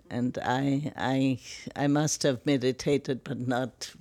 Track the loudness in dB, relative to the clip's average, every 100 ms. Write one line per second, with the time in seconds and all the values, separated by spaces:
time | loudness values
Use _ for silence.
0 | -8 -2 -2 -2 0 0 2 0 -2 -4
1 | 0 2 2 0 -6 -16 -10 -2 2 4
2 | 2 2 0 0 0 2 2 0 2 0
3 | 0 -6 -4 -6 -2 0 -2 -6 -16 -16